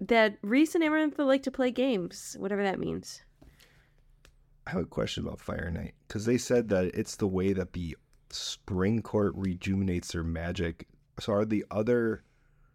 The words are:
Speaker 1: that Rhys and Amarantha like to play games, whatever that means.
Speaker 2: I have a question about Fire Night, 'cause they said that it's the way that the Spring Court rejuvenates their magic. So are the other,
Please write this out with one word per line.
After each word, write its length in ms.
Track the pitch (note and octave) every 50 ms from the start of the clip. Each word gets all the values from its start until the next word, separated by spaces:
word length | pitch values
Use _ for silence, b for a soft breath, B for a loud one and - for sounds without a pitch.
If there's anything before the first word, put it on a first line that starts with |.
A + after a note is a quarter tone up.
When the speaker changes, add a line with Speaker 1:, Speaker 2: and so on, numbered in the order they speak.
Speaker 1:
that 380 | G3 - A#3 A3+ A3 G#3 G#3 -
Rhys 320 | - G3+ A#3+ C#4 D#4+ D#4+ -
and 80 | F4 D#4+
Amarantha 420 | D4+ D4+ D#4 D#4 D4 C4+ - C#4+
like 160 | C4 C#4 C#4 C4+
to 60 | C4
play 220 | - - B3+ B3+
games, 640 | A3+ B3 B3+ C#4 A#3+ F#3 E3+ F3 - - - - - -
whatever 240 | F#3+ G3 G3+ G3
that 160 | G3+ G3 F#3 -
means. 440 | E2+ - - D#3+ - - - - - _ _ _ b b b b b b b b b b b b _ _ _ _ - - _ _ _ _ _ _ _
Speaker 2:
I 40 | -
have 120 | F3 F#3+
a 40 | D#3+
question 380 | - - - A2+ - - - -
about 140 | - - -
Fire 300 | - - - - - E2+
Night, 220 | E2 - - - - _ _ -
'cause 160 | - G#2 G#2
they 140 | A#2 B2+ A#2
said 300 | - - B2+ A#2+ A2+ G#2+
that 160 | G2+ F#2 F#2 F2+ -
it's 220 | G#2+ A2 - -
the 100 | - A2
way 260 | G2 F#2 F#2 F#2 G2
that 200 | F#2+ F#2+ F2 -
the 240 | - F2+ F2 D#2+ - - _ _ _ _ _ -
Spring 720 | - - - - - - _ - G2+ F2+ F#2 G2+ A2+ A2+
Court 300 | G#2 - - G#2+ G2+ F#2+ -
rejuvenates 800 | - G2 F#2+ F2+ F2 - G2 F#2+ G2 G2 F#2 F2 F2 - -
their 100 | - E2+
magic. 640 | E2 E2 E2 D#2+ E2 F2 F2 F2 E2+ E2+ E2 - - - _ _ _ _ _ -
So 140 | - -
are 120 | G#2 G2+ A2
the 200 | G#2+ G#2+ G2+ - -
other, 520 | - G#2 G#2+ A#2+ B2 A#2+ A#2 A2+ G#2+ - - _ _ _ _ _ _ _ _ _